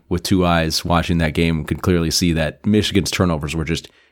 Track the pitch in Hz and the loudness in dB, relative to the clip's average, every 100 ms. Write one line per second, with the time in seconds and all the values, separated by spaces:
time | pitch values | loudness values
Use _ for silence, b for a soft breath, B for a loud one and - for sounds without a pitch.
0 | - 85 - 95 87 85 82 - 85 85 | -6 -6 0 2 2 2 0 -4 0 0
1 | 80 85 80 71 82 80 76 78 - 87 | 2 0 0 0 0 0 -4 -4 0 0
2 | 82 - 90 80 76 - 104 104 101 95 | 0 0 0 0 -2 -4 0 2 2 0
3 | 78 - 90 78 73 80 73 78 - b | 0 0 0 0 -4 -4 -4 -4 -6 b
4 | b | b